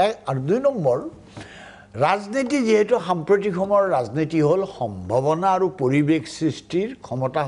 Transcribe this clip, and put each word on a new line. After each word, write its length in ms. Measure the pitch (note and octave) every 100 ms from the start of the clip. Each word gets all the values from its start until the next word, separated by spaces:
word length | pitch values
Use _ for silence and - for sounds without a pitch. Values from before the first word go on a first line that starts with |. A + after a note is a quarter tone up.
| G3+
এক, 80 | A3 -
আৰু 100 | C3+ C#3
দুই 100 | A#3 C#4
নম্বৰ, 300 | B3 C#3+ B2+ D#4 - - - - - - - - G#2+ D3+
ৰাজনীতি 520 | G3+ G3+ C4 B3 C#4+ A3+
যিহেতু 280 | G#3+ G#3+ A#3 F3
সাম্প্ৰতিক 460 | F3 D3+ G3+ G3+ F3
সময়ৰ 240 | G3 G3+ F#3+ C#3
ৰাজনীতি 440 | A2+ C#3 D3+ D#3+ D3
হ'ল 140 | F#3+ F#3+ -
সম্ভাৱনা 680 | A#2 F#2 F2+ A#2+ C#3+ E3 F#3+ F#3
আৰু 100 | F#3 F#3
পৰিৱেশ 420 | B2+ C#3+ D3 D#3+ D#3+ -
সৃষ্টিৰ 500 | D#3+ - - F3 A3 C#4 -
ক্ষমতা 360 | B2+ C3 D#3